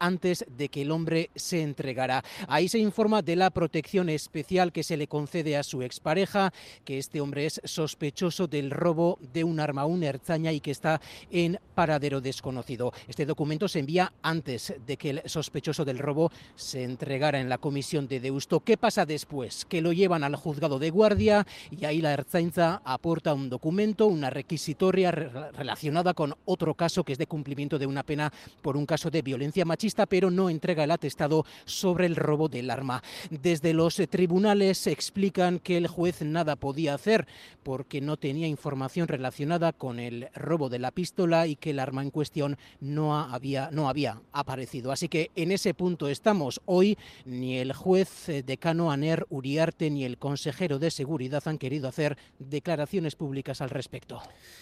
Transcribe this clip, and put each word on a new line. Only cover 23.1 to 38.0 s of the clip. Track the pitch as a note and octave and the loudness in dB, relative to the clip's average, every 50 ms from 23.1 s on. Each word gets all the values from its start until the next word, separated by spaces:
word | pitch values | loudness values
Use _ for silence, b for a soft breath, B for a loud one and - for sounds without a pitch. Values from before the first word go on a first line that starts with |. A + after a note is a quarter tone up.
| E3 D#3+ - E3+ D3 | 0 0 2 0 0
un | C3+ C3+ B2+ | 0 0 -4
documento, | B2+ A#2+ - D#3 F3+ G3+ G#3+ G#3+ G3+ - A3 | -4 -2 -2 0 2 2 2 2 4 4 4
una | G#3+ F3+ D3+ C#3+ B2+ | 4 4 4 0 -2
requisitoria | - C#3 B2+ - C#3+ C#3+ - E3+ C#3+ - F#3+ F#3+ F3+ F#3+ F#3 F3 | -4 -4 -6 -6 -6 -4 -4 -4 -2 2 2 4 6 6 4 4
re-, | D3+ C#3 D#3+ C3 A#2+ D#3 D#3 C#3+ | 2 0 -2 -6 -8 -10 -12 -12
relacionada | - - C#3+ A#2+ G#2 - D#3 D3 D3 F3 F3 F3+ F3 | -10 -8 -6 -6 -6 -4 -2 -2 0 2 2 2 2
con | - D#3 C#3 - - - | 2 0 -2 -2 -6 -4
otro | - F#3 - F3 E3 | -2 -2 0 0 -2
caso | C#3+ - E3+ D#3+ - F3+ D#3+ | 0 0 0 0 0 0 -2
que | - | -2
es | C#3 B2+ | -2 -4
de | D#3 | -4
cumplimiento | - E3 D3+ C#3+ C#3 C#3+ C#3 C#3+ C#3 D#3+ C3+ | -4 -4 -6 -6 -6 -6 -4 -4 -2 -2 -2
de | C#3 | -2
una | C3+ C3+ C#3+ | -2 -4 -4
pena | B2+ - D3+ D3 D3+ D3+ B B B B B B | -4 -4 -2 -2 -2 -2 B B B B B B
por | - G#3 D#3 D3 | -4 -2 -2 0
un | D3 | 0
caso | - D#3+ C#3+ - E3 | 0 0 -2 -2 0
de | C#3 E3 | -2 -2
violencia | B2 C3+ C3+ B2 C#3+ D3+ - F#3+ E3+ | -2 -2 -2 -2 -2 -2 0 0 0
machista, | E3 D#3+ - - G3+ - - G3+ | 0 0 0 0 0 2 2 2
pero | - G3 F3+ G3 F#3 | 4 4 4 4 4
no | F3 F#3 F#3+ F3+ | 4 4 2 2
entrega | D#3+ D#3 - F#3 F3 D#3 D3+ | 2 0 0 0 2 2 2
el | D3 | 2
atestado | E3+ E3+ - C#3 - - D#3 D3 D#3 D#3 - B B B B | 2 0 0 -2 -2 0 0 4 4 4 2 B B B B
sobre | B - - - F#3 F3 F3 F3+ | B -6 0 2 2 4 4 4
el | F3 E3 | 2 2
robo | D#3 - D3+ D3+ D3 D#3 D#3 | 2 2 2 4 4 2 0
del | B2 A#2+ B2 B2+ | 0 -2 -2 -2
arma. | A#2 B2+ C3+ C3 B2 B2 B B B B B F3+ | -2 -2 -2 -2 -4 -4 B B B B B -10
Desde | D#3+ C#3+ C3 F3+ E3+ D3+ F3 E3 D#3+ | -6 0 2 2 2 4 4 4 4
los, | D#3+ E3 E3+ - - | 6 4 4 4 2
eh, | E3+ | 0
tribunales | - - E3+ F3+ E3 F3 F#3 G#3 G#3+ G3+ G3+ G3 G3 F#3 - - | 0 2 2 4 4 6 6 6 6 6 6 6 4 4 2 2
explican | F#3+ D3+ - - - - G3+ G3 F#3+ - F#3 F3+ F3 F3+ E3 - | 0 0 0 -2 -4 -2 0 0 2 4 4 2 4 2 0 0
que | - F3+ | 0 2
el | E3+ E3+ D#3+ | 2 2 0
juez | F3 F3 E3+ F3+ E3+ - | 0 0 0 0 0 0
nada | D#3 D3+ D#3 E3+ E3 D3+ C#3+ | -2 -2 0 0 0 0 0
podía | - - C#3 C3+ D3+ E3 C#3+ C#3+ | -2 -2 -4 -2 0 0 0 0
hacer | C3+ - G3+ A3+ G3+ - B B B B B B B - | 0 2 4 4 4 2 B B B B B B B -8
porque | C#3+ C3 B2 - - - C#3+ | -6 -6 -6 -6 -6 -6 -4